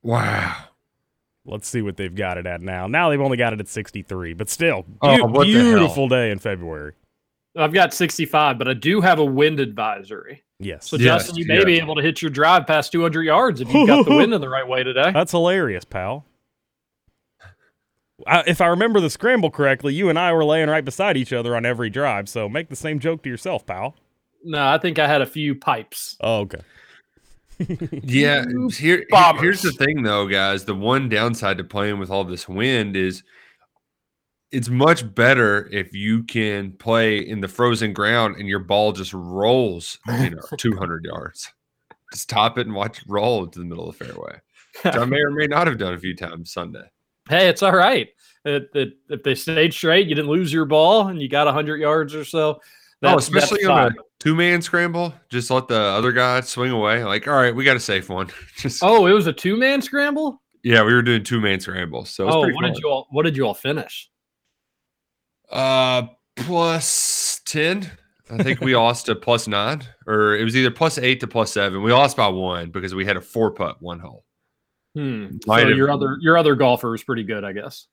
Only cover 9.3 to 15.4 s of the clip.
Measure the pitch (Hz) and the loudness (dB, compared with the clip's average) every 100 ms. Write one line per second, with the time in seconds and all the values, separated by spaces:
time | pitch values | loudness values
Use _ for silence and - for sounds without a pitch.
9.3 | 135 151 151 127 104 110 101 98 104 - | 4 2 2 -4 -4 -6 -6 -12 -16 -18
10.3 | 143 _ _ 98 76 - 147 123 170 170 | -20 _ _ -12 -12 -6 2 4 4 -2
11.3 | 170 160 165 190 165 156 151 156 160 160 | -6 0 4 4 2 0 -2 -2 -2 -6
12.3 | 135 156 180 - 156 - 170 170 156 160 | 2 4 4 4 0 0 0 0 0 2
13.3 | 165 254 139 120 285 226 285 233 294 233 | 4 4 0 0 4 6 6 6 6 4
14.3 | 214 131 135 127 127 127 127 160 175 175 | 0 -4 -6 -2 -2 0 2 2 2 0
15.3 | 175 | 0